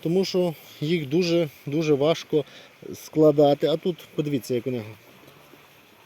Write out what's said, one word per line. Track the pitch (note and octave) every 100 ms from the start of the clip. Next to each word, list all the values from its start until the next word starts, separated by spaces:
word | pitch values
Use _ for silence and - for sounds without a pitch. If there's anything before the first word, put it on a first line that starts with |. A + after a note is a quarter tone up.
тому | D#3+ F3+
що | F#3 F#3 F3+ D#3 - -
їх | D3+ F3 C#3
дуже, | D#3 F3 E3+ D#3 - -
дуже | D3 D#3
важко | C#3+ D3 E3 - D#3 - - - - -
складати. | - - D3+ D#3 D3 C#3+ C#3+ D#3+
А | E3
тут, | F#3+ E3+ -
подивіться, | - D3 C#3+ -
як | B2 A#2+
вони | B2 G#2+ A2 - - - - - - - - - -